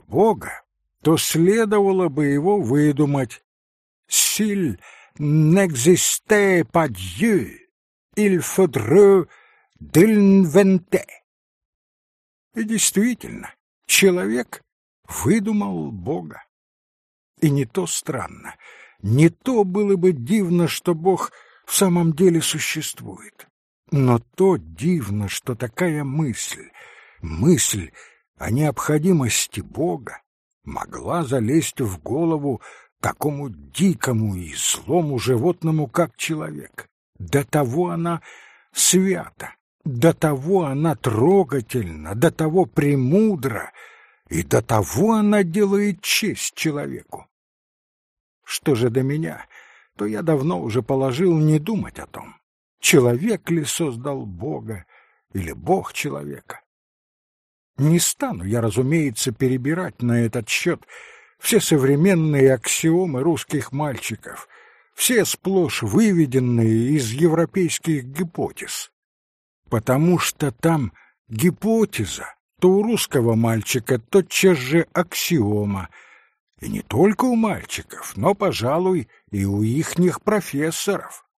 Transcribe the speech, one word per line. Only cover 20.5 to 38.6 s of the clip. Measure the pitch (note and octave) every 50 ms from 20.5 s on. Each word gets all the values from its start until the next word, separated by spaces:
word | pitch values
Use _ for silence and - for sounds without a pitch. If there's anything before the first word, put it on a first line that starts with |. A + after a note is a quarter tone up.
| F3 F3 F3 C#3+
что | - - - - E3+
Бог... | D#3 E3 F#3+ F#3 E3 - - - - _ _ _ _ _
в | - -
самом | - G3+ F#3 F3 F3 E3+ E3 D#3
деле | C3+ G3 F3+ E3+ D#3+ D3
существует. | - - D#3 - - - D#3+ C#3+ - - - A#2 G#2+ F#2+ - - - - - - _ _ _ _ _ _ _ _ _
Но | - C#3+ C3 B2+ A#2+ A2+
то | - _ _ - F#3+ G3 F3+
дивно, | A#2 D#2 E2 E2 - - F3 F#3 E3 A#2 G2 G2+ G#2 G#2 F#2+
что | - - - - B2
такая | - B2+ A2+ - - F3+ F3 D3+ D3+ C#3+
мысль, | C3+ C3 D#3 D#3+ C3+ G2+ - - - - - - - _ - - - - - - _ _ _
мысль | - D#2+ D#2 D#2+ G#2+ D#3+ F3+ A#2+ - - - G#2 E2+ D2+ - - - - _ _ _ _ _
о | - - E2+
необходимости | A2 C3+ D3+ D3+ A#2 - - - D3+ D#3 D3+ F#3+ F#3 D#3 C3 A2+ - - - - - G#2+
Бога | - - - A#2+ D3+ F3+ E3+ D3 A#2 - - - _ _ _ _ _ _ _ _ _
могла | C#2+ - - - - - B1+ B1+ G2 C#3+ F3 D#3+
залезть | A#2+ C3+ C3 A2 A2 C#3 E3 - - - -
в | C3+ G#2 F2+ D#2 -
голову | F#2+ A#2 D#3 F3 E3 D#3+ D3+ C#3+ C#3+ B2 - - - - - _ _ _ _
такому | - E2+ - - - D3+ D3 C#3+ C#3+ C3
дикому | F#2+ D2+ C#2+ - - - F3 G3 E3 - - - B2 A2 A2 G#2+ F#2+
и | F2+ F2 D#2+ D#2
злому | - - - - - - - D3+ F3+ E3 D3 C#3 A#2
животному, | G2+ A#2+ C3 A2+ B2 F3+ F3 - - D#3+ D#3+ D#3 D3+
как | A#2 - - E3+ - -
человек. | - - - D#3+ D3+ D3+ D#3 D3+ - - - _ - - _ _ _ _ _ _ -
До | F#2 E2+ - C#3 C#3
того | - - D3+ C#3+ A#2 A#2+ E3 F3+ F3
она | E3+ E3 E3 E3+ E3+ D#3+ - - - - - - _ _